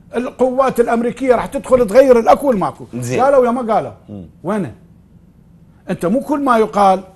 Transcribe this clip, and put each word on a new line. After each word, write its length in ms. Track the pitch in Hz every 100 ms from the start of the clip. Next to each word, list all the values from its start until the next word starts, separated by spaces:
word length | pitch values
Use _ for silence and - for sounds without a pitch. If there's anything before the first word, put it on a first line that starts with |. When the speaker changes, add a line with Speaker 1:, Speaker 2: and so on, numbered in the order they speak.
| - 226
Speaker 1:
القوات 640 | 254 - 254 254 262 -
الامريكيه 540 | 233 233 240 240 262
راح 120 | 233 185
تدخل 400 | 277 - 247 220
تغير 320 | 226 277 240
الاكو 300 | 220 - 285
والماكو. 360 | 208 151 - 120
Speaker 2:
زين. 260 | 120 120 131
Speaker 1:
قالوا 260 | 269 277 240
يا 40 |
ما 240 | 254 226
قالوا؟ 180 | 196 131 - -
Speaker 2:
مم. 180 | 104 80 -
Speaker 1:
وينه؟ 300 | 156 208 143 85 _ _ _ _ _ _ _ - _ _ -
انت 160 | 180 175
مو 140 | 254
كل 200 | - 294
ما 180 | 269 233
يقال 420 | 214 202 196 190 -